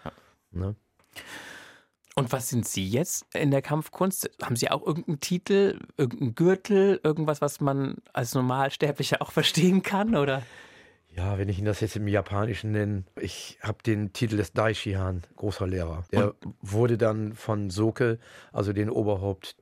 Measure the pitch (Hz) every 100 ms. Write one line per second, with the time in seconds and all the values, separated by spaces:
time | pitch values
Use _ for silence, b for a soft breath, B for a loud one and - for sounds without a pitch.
0 | B B B B _ 87 95 107 _ _
1 | _ B B B B B B B B _
2 | _ - 127 131 120 120 104 101 95 120
3 | 180 - - - 143 139 - 151 - -
4 | 190 - - - - 117 - - - 156
5 | - 147 - 180 - 196 196 - - -
6 | 127 - 131 117 170 190 - 202 196 185
7 | 156 156 156 147 147 - 143 139 135 -
8 | - - 120 135 127 127 135 - 147 143
9 | 135 143 147 - 143 - 180 190 - 196
10 | 220 180 143 135 120 B B B B B
11 | _ 87 95 98 101 95 104 101 107 104
12 | 104 101 - 101 113 - 110 107 104 101
13 | 92 - 95 - - - 110 - - 104
14 | 104 - 113 104 101 - 110 107 107 95
15 | 92 92 - - 104 - 92 92 82 82
16 | 85 101 104 - - - 98 104 123 113
17 | 113 110 107 110 - 104 101 92 110 -
18 | 120 113 B B B 113 101 101 104 117
19 | 104 98 98 95 - -